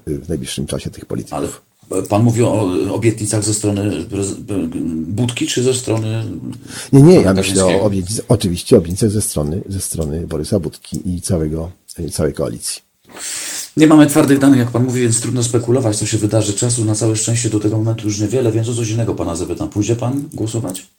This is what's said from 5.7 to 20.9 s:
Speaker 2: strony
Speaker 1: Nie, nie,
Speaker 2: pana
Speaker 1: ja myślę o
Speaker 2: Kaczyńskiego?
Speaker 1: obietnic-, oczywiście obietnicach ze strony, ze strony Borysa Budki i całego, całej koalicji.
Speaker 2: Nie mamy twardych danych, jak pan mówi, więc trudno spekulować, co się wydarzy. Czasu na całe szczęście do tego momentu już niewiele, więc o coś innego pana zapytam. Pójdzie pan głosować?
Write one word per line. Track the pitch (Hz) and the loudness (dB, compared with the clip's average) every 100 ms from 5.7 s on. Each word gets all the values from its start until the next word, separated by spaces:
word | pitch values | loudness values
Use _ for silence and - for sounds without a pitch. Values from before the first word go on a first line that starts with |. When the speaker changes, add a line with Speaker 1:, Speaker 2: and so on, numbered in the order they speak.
Speaker 2:
strony | 123 - 110 110 113 107 87 - - - - - | 0 0 -2 -2 -4 -6 -8 -10 -12 -14 -16 4
Speaker 1:
Nie, | 135 | 8
nie, | 156 185 | 10 10
Speaker 2:
pana | 131 | 6
Speaker 1:
ja | |
myślę | 95 95 95 | 4 2 2
o | 92 | 4
Speaker 2:
Kaczyńskiego? | 95 | 4
Speaker 1:
obietnic-, | 98 98 90 110 - | 2 0 -4 -4 0
oczywiście | 110 95 87 - 113 | 2 2 -2 4 4
obietnicach | 82 95 113 | 4 0 0
ze | 104 | 0
strony, | - 78 73 92 - | -2 -2 -2 -4 -6
ze | 98 | -6
strony | - - 78 80 82 | -6 -4 -4 -4 -4
Borysa | 78 76 104 | -6 -2 -2
Budki | 76 - - - 92 | -2 -8 -10 -8 -4
i | 87 | -6
całego, | - 87 78 80 82 - - - 73 | -2 -2 -2 -4 -8 -12 -18 -12 -8
całej | - 76 | -2 -2
koalicji. | 71 62 58 - - _ _ _ - - - - - - - | -2 -6 -6 -10 -12 _ _ _ -14 -12 -10 -10 -10 -6 2
Speaker 2:
Nie | 156 | 6
mamy | 156 143 | 8 6
twardych | 156 127 139 | 4 4 4
danych, | 139 127 | 6 6
jak | 117 | 4
pan | 117 | 0
mówi, | 127 123 | 0 2
więc | 117 113 | 2 0
trudno | 117 120 | -2 -2
spekulować, | 117 120 117 127 113 101 | 0 0 2 0 0 -2
co | 107 | -2
się | 110 | -2
wydarzy. | 104 110 104 | 0 0 0
Czasu | - 123 117 | 0 0 0
na | 107 | 0
całe | 107 113 107 | 0 0 0
szczęście | - 117 107 | 0 0 0
do | 104 | 0
tego | 110 110 | 0 0
momentu | 113 110 104 | 0 -2 -4
już | 104 | -2
niewiele, | 101 131 117 | -2 0 0
więc | 110 113 | 0 -2
o | |
coś | 120 110 | -2 -2
innego | 113 101 | -2 -2
pana | 92 87 85 | -2 -4 -6
zapytam. | 90 85 78 | -6 -6 -4
Pójdzie | 101 104 117 | -2 0 0
pan | 120 139 151 | -2 -4 -6
głosować? | - 110 117 127 - - | -6 -6 -4 -6 -10 -16